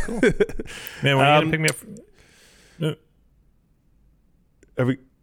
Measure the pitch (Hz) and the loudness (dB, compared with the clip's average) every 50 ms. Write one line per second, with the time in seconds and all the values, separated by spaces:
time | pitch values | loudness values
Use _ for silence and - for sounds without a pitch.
0 | - - 233 233 - 214 - - 208 - - - - - - - - - - - | 0 0 0 2 2 2 2 2 0 -2 -4 -8 -10 -10 -14 -16 -16 -16 -8 -2
1 | - 139 139 135 139 143 147 156 160 160 160 160 160 156 151 - - - - - | 0 2 4 4 4 6 6 4 4 2 0 0 0 -2 -2 -4 -8 -18 -20 -20
2 | - - _ _ _ _ _ _ - - _ _ _ _ _ - 160 156 - - | -20 -20 _ _ _ _ _ _ -20 -20 _ _ _ _ _ -6 -6 -6 -6 -8
3 | _ _ _ _ _ _ _ _ _ _ _ _ _ _ _ _ _ _ _ _ | _ _ _ _ _ _ _ _ _ _ _ _ _ _ _ _ _ _ _ _
4 | _ _ _ _ _ _ _ _ _ _ _ _ _ _ _ - 127 123 127 - | _ _ _ _ _ _ _ _ _ _ _ _ _ _ _ -2 -2 0 -2 -4
5 | _ _ _ _ | _ _ _ _